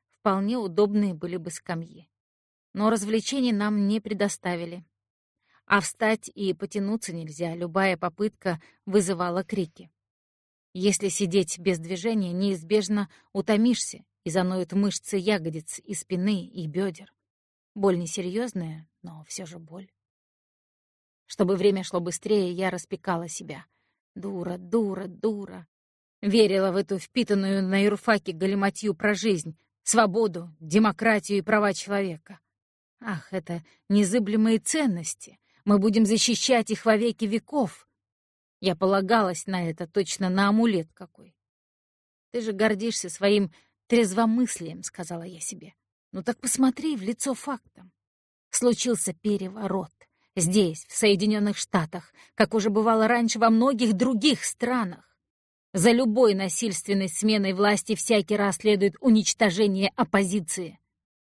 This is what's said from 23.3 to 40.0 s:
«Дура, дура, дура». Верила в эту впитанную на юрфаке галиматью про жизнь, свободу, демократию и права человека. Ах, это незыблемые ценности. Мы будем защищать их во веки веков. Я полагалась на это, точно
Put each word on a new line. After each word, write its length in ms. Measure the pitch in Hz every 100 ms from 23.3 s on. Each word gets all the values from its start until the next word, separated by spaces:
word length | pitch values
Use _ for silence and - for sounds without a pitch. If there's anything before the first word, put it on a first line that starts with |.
| - 165 147 - _ _ _ _ 190
«Дура, 420 | 196 190 175 180
дура, 480 | 180 226 208 185 202
дура». 640 | 175 220 208 190 185 165 _ _ _ _ _
Верила 500 | 202 220 208 190 190
в 40 | 185
эту 220 | 170 190
впитанную 640 | - 254 226 208 190 196
на 220 | 185 196
юрфаке 480 | 202 208 - 208 -
галиматью 640 | 160 190 202 196 - 214
про 200 | 165 208
жизнь, 420 | 196 214 180 160 - _ _
свободу, 640 | - 220 214 196 214 170 170 156
демократию 800 | 160 190 214 - 226 214 - 202
и 40 |
права 300 | 180 208 208
человека. 680 | 185 - 202 196 156 _ 196 _ _ _ _ _ _
Ах, 320 | 226 170 -
это 300 | 185 165 170 - _ -
незыблемые 720 | 202 190 233 202 214 220 226
ценности. 800 | - 320 277 170 160 - - _ _ _
Мы 140 | - 208
будем 260 | 214 208
защищать 680 | 208 220 - 220 - 240 220
их 120 | 214
во 120 | 226 214
веки 300 | 233 - 214
веков. 640 | 220 - 294 202 - _ _ _ _ _ _ _ _
Я 140 | 190
полагалась 720 | 165 190 196 190 226 190 165 -
на 220 | 185 165
это, 180 | 160 170
точно 440 | 202